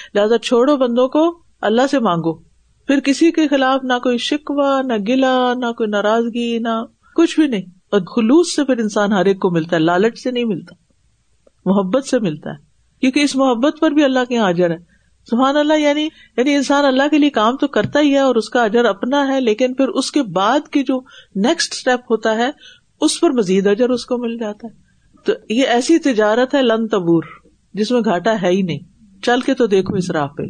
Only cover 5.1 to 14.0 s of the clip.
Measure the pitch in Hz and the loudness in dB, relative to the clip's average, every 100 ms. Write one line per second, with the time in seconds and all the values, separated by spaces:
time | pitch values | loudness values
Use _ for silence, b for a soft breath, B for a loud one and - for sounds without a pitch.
5.1 | 262 262 254 254 247 240 233 220 208 202 | 0 2 2 0 -2 -4 -4 -4 -2 0
6.1 | 226 233 233 233 233 226 226 226 _ b | 0 0 -4 -4 -4 -4 -6 -8 _ b
7.1 | - 339 - 302 214 185 - - 208 170 | 0 0 2 0 0 -8 -16 -4 -2 -2
8.1 | - 220 302 339 - 277 240 214 208 202 | -2 4 4 2 0 0 0 0 0 0
9.1 | 208 180 190 190 170 165 170 160 175 220 | 2 2 2 0 0 0 0 2 2 0
10.1 | 226 262 247 233 175 175 - _ _ _ | -2 -6 -4 -4 -4 -8 -20 _ _ _
11.1 | _ _ _ _ _ - 196 190 247 269 | _ _ _ _ _ -2 0 0 -2 0
12.1 | 254 196 151 - - _ _ _ - 262 | -2 -2 -6 -10 -14 _ _ _ -4 -2
13.1 | 285 285 262 269 233 285 302 320 294 | 0 0 0 0 2 0 0 0 2